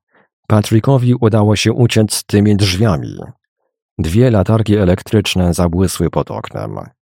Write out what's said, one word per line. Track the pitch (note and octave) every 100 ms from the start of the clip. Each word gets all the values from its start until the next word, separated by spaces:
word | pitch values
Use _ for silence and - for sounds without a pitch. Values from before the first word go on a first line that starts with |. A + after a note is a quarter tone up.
| _ _ _ _ -
Patrickowi | G#2+ - A2 C#3+ C3+ B2
udało | A#2+ A2+ A2 G#2
się | G#2 A2
uciec | B2+ A#2+ A2 G#2+ -
tymi | - G#2 G#2
drzwiami. | G2+ G2+ F2+ A2+ D#2 A1+ G1+ - _ _ _ _ _ _ -
Dwie | D#2+ G2+ B2+
latarki | G#2+ F#2 A2 G#2
elektryczne | G#2 F2+ F#2 - A2 - F#2 F3
zabłysły | E3 F3+ F2 F#2 - D#2+
pod | - -
oknem. | G#2+ - - D#3+ - - _